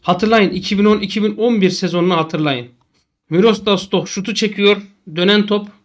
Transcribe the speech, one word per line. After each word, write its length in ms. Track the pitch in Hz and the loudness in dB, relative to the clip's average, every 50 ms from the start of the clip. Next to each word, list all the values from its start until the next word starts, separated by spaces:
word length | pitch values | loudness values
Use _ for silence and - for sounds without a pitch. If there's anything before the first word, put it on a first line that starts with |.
Hatırlayın, 480 | _ - 180 180 220 214 226 220 196 170 | _ -2 0 0 2 2 4 4 4 2
iki 300 | - 185 185 - 208 196 | 0 -4 -4 -2 0 2
bin 60 | 202 | 4
on 140 | 214 214 208 | 4 2 2
iki 240 | 208 190 - 220 208 | 0 -4 -4 -2 -2
bin 140 | 214 208 | -2 -2
on 240 | 220 214 240 233 208 | 0 0 0 2 2
bir 80 | 190 175 | 2 0
sezonunu 480 | 180 - 196 170 160 175 170 180 180 | 0 -2 -4 -2 0 0 0 2 2
hatırlayın. 520 | 165 160 160 170 156 151 147 135 123 123 123 _ _ _ _ _ _ _ _ _ _ _ _ | 0 -2 -2 -2 -2 -2 -2 -2 -4 -8 -12 _ _ _ _ _ _ _ _ _ _ _ _
Miroslav 480 | 156 175 214 233 214 - - 214 202 | 0 2 4 4 2 0 0 -2 -2
Stoch 300 | 185 190 - - 180 151 | -2 -2 -4 -4 -4 -4
şutu 260 | - - 202 190 - 208 | -4 -8 -8 -8 -6 -4
çekiyor. 480 | - 220 208 208 196 202 202 208 196 - - _ _ _ 180 156 | -2 -4 -4 -2 0 2 2 2 0 -4 -16 _ _ _ -12 -6
Dönen 300 | 170 180 190 208 208 208 | -2 2 2 4 2 2
top. 220 | 208 208 208 208 - - _ | 0 -2 -4 -4 -8 -20 _